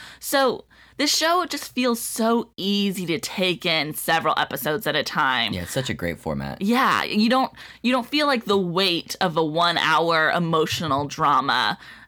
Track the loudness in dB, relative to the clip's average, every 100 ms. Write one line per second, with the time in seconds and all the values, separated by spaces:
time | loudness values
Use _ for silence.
0 | -20 -14 -2 2 2 0 -10 -20 -20 -4
1 | 0 2 2 2 0 -6 -6 -2 0 0
2 | -4 -2 2 2 0 -6 -2 0 0 -2
3 | -4 -4 -4 -2 0 0 0 0 -2 -6
4 | 0 0 2 0 -2 -4 -4 -2 -2 -2
5 | -2 0 0 0 -2 -4 -4 -4 -4 -4
6 | -4 -6 -6 -6 -6 -4 0 2 2 2
7 | 0 0 2 2 0 -6 -20 -6 0 0
8 | 0 0 2 0 2 0 2 0 2 0
9 | -4 -2 0 0 0 2 2 2 2 2
10 | 4 4 2 2 2 2 0 -2 -2 -2
11 | -2 0 2 2 2 0 0 -2 -10 -20